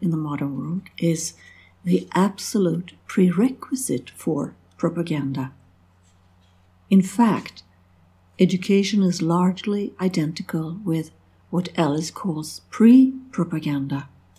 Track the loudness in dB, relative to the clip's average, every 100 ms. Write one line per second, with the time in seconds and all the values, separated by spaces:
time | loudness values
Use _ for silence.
0 | -4 -2 -4 -6 -6 -6 -6 -8 -8 -4
1 | -2 -2 -6 -14 -20 -20 _ _ 0 0
2 | 0 0 0 -2 -4 0 0 -2 -6 -16
3 | -4 2 4 4 0 0 -8 -6 -4 -6
4 | -8 -8 -4 -4 -4 -10 _ -4 -2 -2
5 | -4 -2 -4 -4 -8 -12 _ _ _ _
6 | _ _ _ _ _ _ _ _ 2 4
7 | 4 2 2 2 -6 -18 -20 _ _ _
8 | _ _ _ 0 2 2 2 2 2 2
9 | 2 0 0 2 2 0 -4 -4 -4 -4
10 | -2 0 -4 -4 -6 -6 -6 -6 -4 -4
11 | -4 _ _ _ -8 -6 -4 -2 -2 -2
12 | -6 -8 -6 -6 -10 -14 _ 4 8 8
13 | 6 2 -8 -6 -4 -4 -4 -4 -4 -6
14 | -8 _ _